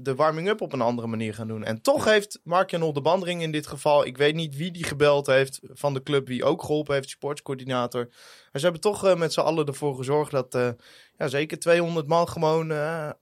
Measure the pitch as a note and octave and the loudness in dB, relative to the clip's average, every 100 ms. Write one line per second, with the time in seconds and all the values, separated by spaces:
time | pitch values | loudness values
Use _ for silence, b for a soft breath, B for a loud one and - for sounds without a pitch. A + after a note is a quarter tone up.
0 | B2+ B2+ D#3 D#3 F#3 A3 E3+ C3+ A#2 A#2+ | -6 2 2 2 -2 -2 -2 0 0 0
1 | A#2 A2 A2 G#2+ A2 A2 G#2+ A2+ - C#4+ | -4 -4 -4 -6 -8 -6 -6 -2 2 2
2 | A3 G#3+ G#3 - D#3+ F3+ F#3+ E3+ D#3+ C#3+ | 4 4 2 -12 -2 0 2 0 0 0
3 | C#3+ F#3+ F3 F3 D#3+ D3+ D3 C#3+ D3+ D3 | 2 2 0 -4 -2 -4 -6 -2 4 4
4 | - C3 D3 D#3+ D#3+ C#3 F3+ E3+ D#3 C#3+ | 4 2 2 2 -4 -6 -8 -6 -6 2
5 | D3 C#3+ C#3 C3+ C3+ - - - C#3+ C3 | 4 4 4 2 2 -4 -18 -4 -2 -2
6 | C3+ C#3+ C3 B2 C#3 E3+ - D3+ D3+ C#3 | 0 -2 0 0 0 0 -2 -2 0 -4
7 | C3+ - C#3 D3 - C3 B2+ B2+ A#2+ B2+ | -4 -8 -8 -8 -8 -10 -4 -2 -2 -4
8 | A#2 B B B B D3 F3 D#3+ G#3 G3+ | -6 B B B B -2 0 2 -2 2
9 | G3 F3 D#3+ - D3 E3 C#3+ - D3 C3 | 2 4 2 2 2 0 -2 -2 -4 -4
10 | B2+ D3 D3 C#3 B2 B2+ B2 A#2 b b | 0 0 0 -2 -2 0 0 -2 b b
11 | b - D3+ C#3 D#3 E3+ E3+ E3+ E3+ E3+ | b -6 -4 -2 -4 -4 2 4 2 -2
12 | D3 E3+ E3+ E3+ D#3 D#3+ D#3+ D3+ D3+ E3 | 2 2 2 0 2 2 0 -4 -4 -4
13 | D3+ - | -8 -10